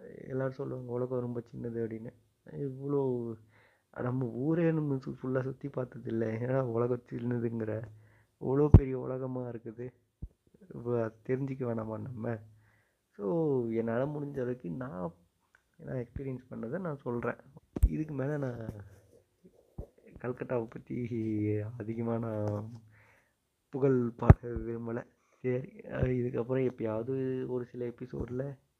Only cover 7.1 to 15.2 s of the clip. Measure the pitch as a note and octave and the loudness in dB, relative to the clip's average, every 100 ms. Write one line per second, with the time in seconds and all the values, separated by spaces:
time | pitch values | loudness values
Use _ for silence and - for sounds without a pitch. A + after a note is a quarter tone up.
7.1 | B2+ A#2+ A#2+ A#2 A2+ A2 A2 A2 - - | -6 -2 -2 -2 -2 -4 -4 -8 -16 -20
8.1 | - _ _ - C3+ D3 - C3+ C3 C3 | -20 _ _ 0 2 12 12 12 0 -4
9.1 | C3 C3 B2+ B2 A#2 A#2+ A2+ B2+ - _ | -4 -4 -4 -6 -8 -10 -10 -12 -12 _
10.1 | _ - - _ - - C3+ A#2+ A#2+ A2 | _ -16 -16 _ -20 -16 -8 -2 0 0
11.1 | - - C3 C3+ C3+ B2 A2+ A2 A2 G#2+ | -4 -4 -2 -2 -4 -4 -2 -4 -6 -8
12.1 | B2+ A#2 A2 - - _ _ _ _ _ | -6 -4 -4 -8 -20 _ _ _ _ _
13.1 | - G3+ E3+ D#3 C3 A#2 A2+ A2+ A2+ C#3 | -6 -2 0 2 2 2 0 0 0 0
14.1 | D3 C#3+ C#3+ B2 B2 E3+ C#3+ B2+ E3+ F3 | -2 -6 -4 -4 -4 -6 -6 -8 -6 -6
15.1 | - | -8